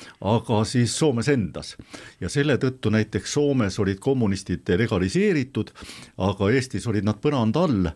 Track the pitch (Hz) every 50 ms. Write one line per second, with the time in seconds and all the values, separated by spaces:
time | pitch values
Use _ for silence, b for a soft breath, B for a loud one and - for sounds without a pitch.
0 | B B B B - 95 110 117 117 - 117 104 113 107 - 123 120 107 - -
1 | 160 156 123 117 110 147 143 127 95 76 - 73 78 - - B B B B B
2 | B B B _ 92 85 - 143 143 151 139 104 139 131 131 - - 107 107 107
3 | 107 - - 101 - - - 147 147 143 139 131 110 95 92 - 104 95 98 95
4 | - 135 139 131 117 101 98 95 - - 92 82 - - 92 87 120 107 110 90
5 | 92 92 - 175 202 214 180 147 123 131 - 110 107 - B B B B B B
6 | B B B - 92 98 98 - 101 101 123 139 131 131 - 98 - 117 101 107
7 | 98 107 107 - - 151 143 131 113 110 110 151 180 175 123 98 90 80 -